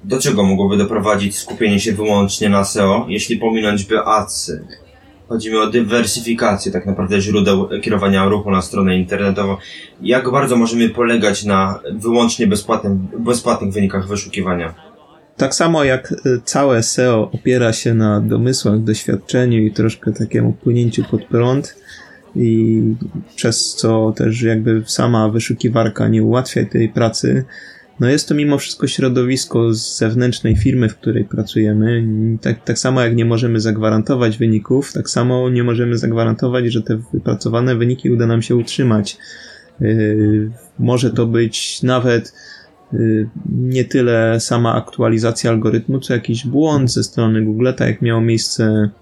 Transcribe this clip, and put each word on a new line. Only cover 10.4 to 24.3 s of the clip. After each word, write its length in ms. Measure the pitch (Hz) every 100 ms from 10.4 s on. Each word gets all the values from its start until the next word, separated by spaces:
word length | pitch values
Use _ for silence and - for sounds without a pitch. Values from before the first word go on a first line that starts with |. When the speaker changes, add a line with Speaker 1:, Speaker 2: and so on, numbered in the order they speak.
| 131 120
Speaker 1:
możemy 340 | 113 117 113
polegać 540 | 110 117 117 104 98 104
na 340 | 95 95 98 -
wyłącznie 540 | - 113 120 117 - 107
bezpłatnym, 600 | 104 - 110 104 95 95 -
bezpłatnych 540 | 117 120 123 113 101
wynikach 340 | 101 98 98 95
wyszukiwania? 680 | 104 95 101 92 87 80 82 - - - - _ -
Speaker 2:
Tak 180 | 139 -
samo 280 | 170 160
jak, 280 | 139 131 -
y, 300 | - 135 123
całe 400 | - - 139 117
seo 480 | 110 - 127 113 107
opiera 400 | 110 - 123 117
się 200 | 113 -
na 280 | 113 110 104
domysłach, 580 | 110 110 120 135 107 107
doświadczeniu 840 | 110 107 - 98 - 127 123 117
i 80 | 107
troszkę 400 | - 113 - -
takiemu 400 | 107 110 117 117
płynięciu 500 | 113 131 120 120 117 120
pod 140 | 123 -
prąd 500 | 120 120 135 143 - - - - - - -
i 460 | 120 113 113 113 113 117 - - - -
przez 400 | 117 113 - -
co 380 | 113 113 110 110
też 240 | 123